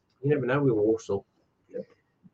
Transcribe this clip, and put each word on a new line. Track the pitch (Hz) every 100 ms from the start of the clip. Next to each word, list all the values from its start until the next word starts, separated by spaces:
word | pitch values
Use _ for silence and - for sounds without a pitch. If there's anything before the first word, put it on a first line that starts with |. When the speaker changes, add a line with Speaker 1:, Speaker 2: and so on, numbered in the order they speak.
| _ _
Speaker 1:
you | 139
never | 147 120
know | 143
with | 139
Walsall. | 107 107 110 - 98 - _ _ _ _
Speaker 2:
Yep. | - - _ _ _ -